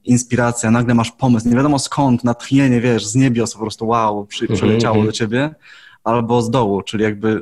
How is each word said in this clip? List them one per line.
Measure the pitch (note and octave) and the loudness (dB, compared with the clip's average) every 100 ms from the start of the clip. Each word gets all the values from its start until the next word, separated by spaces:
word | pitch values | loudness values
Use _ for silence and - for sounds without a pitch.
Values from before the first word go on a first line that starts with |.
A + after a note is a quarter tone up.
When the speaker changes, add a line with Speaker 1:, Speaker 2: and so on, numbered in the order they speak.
Speaker 1:
inspiracja, | - B2 B2 A#2 A#2+ A#2 A2+ | 0 0 0 0 0 0 0
nagle | A#2 A#2+ | 2 2
masz | A#2 A#2 | 0 0
pomysł, | - C3 A#2+ A#2 | -2 0 0 2
nie | A#2+ | 2
wiadomo | C#3+ C#3 | 2 0
skąd, | - - C#3 A#2+ | -2 -2 0 2
natchnienie, | A#2+ A#2 - C3+ C#3 A#2+ | 0 -4 0 2 2 2
wiesz, | B2 A2+ G#2 | 2 0 0
z | A#2+ | 0
niebios | C3+ A#2 A2 | 2 2 -2
po | - | -6
prostu, | A2 - A2+ | -10 -6 -2
wow, | A#2 A2 G#2 G2+ | 0 0 -2 -8
przy-, | - A2 | -6 -4
Speaker 2:
Mhm, | G#2 | 0
Speaker 1:
przyleciało | A#2+ A2 A#2 G#2+ | 0 2 2 2
Speaker 2:
mhm. | G#2+ | 0
Speaker 1:
do | |
ciebie, | G#2+ A2+ A#2+ D3 D#3 - - - - | -2 -2 -2 -4 -6 -20 -20 -20 -10
albo | A2 A#2 A#2 A#2+ | -2 -2 0 0
z | A2+ | 0
dołu, | C3 G#2+ G2 | 0 0 -2
czyli | - G#2+ | -4 -2
jakby | G#2+ G#2 A2 G#2+ | -2 -2 -2 -2